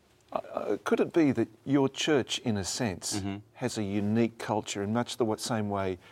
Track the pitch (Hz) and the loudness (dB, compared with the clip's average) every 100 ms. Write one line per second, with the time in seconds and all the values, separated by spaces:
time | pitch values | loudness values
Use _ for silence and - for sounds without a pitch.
0 | _ _ _ - - - - 101 - 233 | _ _ _ -8 -6 -6 -4 -4 0 2
1 | 175 170 147 117 110 - - 139 135 - | 4 4 4 4 0 -4 0 2 4 2
2 | - 143 107 - 123 104 90 - 117 87 | 2 2 2 -2 -2 -2 -2 -2 -2 -2
3 | - 104 98 101 - - 123 110 98 104 | -6 -4 -4 -8 -12 -8 -6 -4 -2 -2
4 | 104 113 117 - - 107 - 104 101 117 | 2 2 2 0 -2 -2 -2 -4 -2 -2
5 | 120 - 110 107 - 113 104 101 95 90 | -2 -2 0 0 -2 -2 0 -2 -2 -4
6 | - | -10